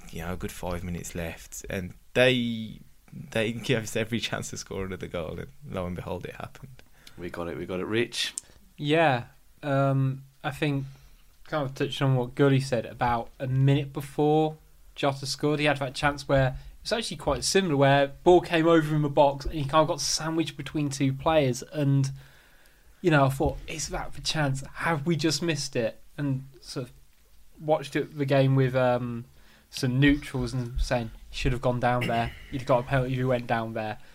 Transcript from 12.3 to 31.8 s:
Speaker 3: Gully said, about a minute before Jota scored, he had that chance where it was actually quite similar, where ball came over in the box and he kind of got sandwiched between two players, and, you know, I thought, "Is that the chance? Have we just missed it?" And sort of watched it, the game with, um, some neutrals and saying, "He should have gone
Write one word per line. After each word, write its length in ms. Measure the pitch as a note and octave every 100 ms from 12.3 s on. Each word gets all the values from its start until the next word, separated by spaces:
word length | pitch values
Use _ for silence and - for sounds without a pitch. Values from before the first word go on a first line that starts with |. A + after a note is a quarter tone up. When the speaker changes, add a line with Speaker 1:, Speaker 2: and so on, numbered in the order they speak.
| -
Speaker 3:
Gully 240 | C#3 C3+
said, 260 | C3+ A#2 A2
about 440 | G#2+ B2 A#2+ - -
a 80 | C3
minute 440 | C3 C3+ C#3 C#3
before 640 | D3+ C#3 - D3+ D3+ D#3 D#3 - - -
Jota 320 | - C#3+ C3+ C3+
scored, 320 | - D3 D3+
he 60 | D3
had 120 | C#3
that 160 | C3+
chance 340 | - D3 C#3+ -
where 200 | C#3 C3
it 340 | C3+ - - -
was 20 |
actually 240 | A3+ A3+ D3+
quite 260 | - B2+
similar, 320 | A#2+ F#3+ F#3 C#3
where 320 | C#3 C#3 C#3 -
ball 160 | F3 F3+
came 240 | F3 E3+ E3
over 260 | E3 D3+
in 60 | D#3
the 80 | D3
box 380 | C#3+ C#3 C3+ -
and 80 |
he 80 | D#3+
kind 160 | C3+ D#3+
of 60 | D3+
got 140 | E3+
sandwiched 520 | - - D#3+ E3 D#3+ -
between 340 | C#3+ D#3+ D3
two 240 | C3+ C#3
players, 480 | C3+ E3 D#3+ C3 A#2+ -
and, 380 | D#3 C#3 C#3 C3+ - - - - - _ _ - -
you 100 | F3+
know, 140 | D3+
I 60 | C3+
thought, 260 | C3+ D3 - -
"Is 220 | D#3+ -
that 240 | E3+ D#3
the 80 | -
chance? 420 | C#3 D#3+ C#3+ C3+ C3+
Have 320 | - E3+ E3 C#3+
we 100 | D#3+
just 240 | D#3+ -
missed 340 | E3+ D3+ - B2+
it?" 220 | A2+ - - -
And 260 | C#3+ C3+ - -
sort 260 | - D3 B2
of 40 | - - _ _ - - -
watched 380 | D#3 D#3 C#3+ D#3
it, 220 | C#3+ D3+
the 80 | C3+
game 280 | C#3 C3+
with, 220 | C3+ C3 B2+
um, 480 | B2+ B2 B2 A#2 A#2 - - - _
some 280 | - B2 B2+
neutrals 540 | C#3+ C#3+ - C3 B2
and 260 | C3 A#2+ B2+
saying, 300 | - B2 A2+ - -
"He 60 | -
should 140 | C#3
have 100 | B2
gone 180 | B2+ B2